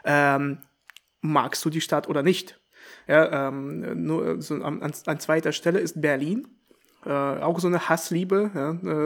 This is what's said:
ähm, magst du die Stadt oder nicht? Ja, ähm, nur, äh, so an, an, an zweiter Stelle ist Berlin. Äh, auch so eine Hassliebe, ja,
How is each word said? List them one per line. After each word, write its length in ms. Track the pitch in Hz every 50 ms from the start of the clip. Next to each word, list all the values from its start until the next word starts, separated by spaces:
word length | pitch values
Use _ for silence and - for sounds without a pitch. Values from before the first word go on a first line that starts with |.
| -
ähm, 560 | - 143 143 143 143 139 139 143 143 139 - - _ _ _ _ - - - _ _ _ _
magst 420 | - 156 156 147 117 143 - - -
du 40 | 165
die 120 | 151 160
Stadt 260 | - - - 147 147 -
oder 140 | 170 147 139
nicht? 360 | 170 190 - - - - _ _ _ _ - - - - - - -
Ja, 400 | 147 151 160 160 165 143 135 135
ähm, 540 | 135 139 135 139 151 160 - - - 165 165
nur, 200 | 156 160 165 - 165
äh, 140 | - -
so 140 | 151 - 151
an, 260 | 147 - 151 143 -
an, 120 | - 151 151 - -
an 140 | - 156 156
zweiter 320 | - - 160 160 - 160
Stelle 280 | 151 - - 170 170 196
ist 220 | 180 160 - 156
Berlin. 460 | 151 151 143 135 139 156 190 233 294 - - _ _ _ _ _ _ _ _ _ -
Äh, 40 | -
auch 480 | 143 139 139 139 139 - 143 156 170 175
so 60 | 170 180
eine 200 | 175 170 - -
Hassliebe, 640 | 165 165 - - 175 165 180 185 190 196 208 208 196
ja, 180 | 160 139 147 165 170 185 185 160 151 151